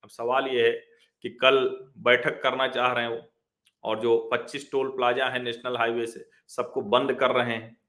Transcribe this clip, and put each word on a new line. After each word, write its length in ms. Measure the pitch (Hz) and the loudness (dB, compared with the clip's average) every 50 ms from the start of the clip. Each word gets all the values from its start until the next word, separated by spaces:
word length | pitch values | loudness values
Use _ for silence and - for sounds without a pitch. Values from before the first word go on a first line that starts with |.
| - | -20
अब 60 | 98 | -20
सवाल 360 | - - 117 120 123 135 135 | -14 -8 -4 0 0 0 0
ये 200 | 135 131 123 117 | 0 2 4 4
है 60 | 117 117 - - _ _ _ _ _ _ _ _ | 2 2 0 -8 _ _ _ _ _ _ _ _
कि 80 | - | -12
कल 380 | - - - 131 135 135 127 - - - - - _ - | -8 4 4 6 6 6 2 0 -2 -6 -14 -20 _ -4
बैठक 440 | - 120 123 123 120 151 - - - | 4 4 4 4 4 -2 -4 0 -2
करना 260 | 135 127 131 131 131 | -2 0 0 -2 -2
चाह 240 | 127 123 123 123 123 | 0 0 0 0 0
रहे 120 | 120 117 | 0 -2
हैं 80 | 117 113 | -4 -6
वो, 100 | - - _ _ _ _ _ _ _ _ _ _ _ _ | -8 -10 _ _ _ _ _ _ _ _ _ _ _ _
और 160 | 113 110 107 | -4 -4 0
जो 280 | 117 120 117 113 113 - 123 | 2 2 2 2 2 0 -4
पच्चीस 380 | 120 117 - - 139 139 - - | -4 -4 -6 -12 -12 -12 -4 -4
टोल 160 | 135 135 131 | -2 -2 -2
प्लाजा 380 | - - 123 120 123 127 135 | -2 0 0 0 2 0 -2
है 160 | 127 127 127 127 | -2 -2 -4 -6
नेशनल 340 | 120 117 117 - 127 123 | -6 -8 -8 -8 -6 -2
हाईवे 300 | 120 117 117 117 117 117 | -2 -2 0 0 -2 -4
से, 220 | 113 - - - _ _ _ _ _ | -6 -8 -12 -20 _ _ _ _ _
सबको 320 | - - 123 - - 135 | -8 -8 -8 -4 -4 -6
बंद 320 | 113 104 110 123 139 135 127 | -2 2 2 2 2 2 0
कर 180 | 131 131 123 | 2 2 2
रहे 240 | 123 127 120 120 117 | 2 2 0 0 -2
हैं 220 | 113 113 117 - _ _ | -6 -8 -12 -20 _ _